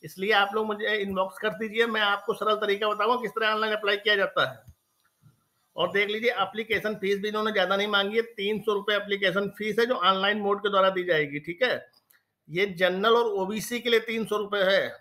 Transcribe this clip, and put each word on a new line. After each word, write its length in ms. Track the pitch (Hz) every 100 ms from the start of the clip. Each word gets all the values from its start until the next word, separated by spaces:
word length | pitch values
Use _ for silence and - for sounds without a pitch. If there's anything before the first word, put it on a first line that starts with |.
इसलिए 280 | 156 180 190
आप 220 | 214 202
लोग 120 | 214 220
मुझे 300 | 208 214 214
inbox 420 | 196 190 190 -
कर 200 | 214 -
दीजिए, 280 | 220 214 233
मैं 140 | 220
आपको 340 | 208 202 214
सरल 220 | 214 208 214
तरीका 320 | 214 202 214
बताऊंगा 280 | 202 208 240
किस 140 | 220
तरह 180 | - 214
online 240 | 214 214
apply 240 | 214 208 202
किया 200 | 214 202
जाता 340 | 190 175 131
है। 180 | - - - _ _ _ _ - _ _ _ _ -
और 140 | 175
देख 160 | 196 208
लीजिए, 220 | 214 233
application 640 | 185 190 214 220 202 208
fees 240 | 214 190 202
भी 100 | 214
इन्होंने 220 | 214 214
ज़्यादा 240 | 208 185 196
नहीं 120 | 208
मांगी 280 | 208 196 220
है, 60 |
तीन 380 | 226 - 196 214
सौ 120 | 214
रुपये 220 | 202 196 208
application 520 | 196 202 196 180 202 -
fees 180 | 214 208
है 60 | 233
जो 80 |
ऑनलाइन 440 | 247 180 190 196 208
mode 200 | 202 202
के 120 | 208
द्वारा 180 | 196 190
दी 140 | 185
जाएगी, 340 | 180 160 147 147
ठीक 220 | 151 175
है। 240 | 254 131 - _ _ _ _ _ _
ये 180 | 156 202
general 420 | 175 180 185 214 233
और 140 | 233
ओबीसी 460 | 202 185 214 - 240
के 100 | 233
लिए 100 | 226
तीन 240 | 226 226
सौ 120 | 214 208
रुपये 260 | 202 202
है। 280 | 185 190 123 -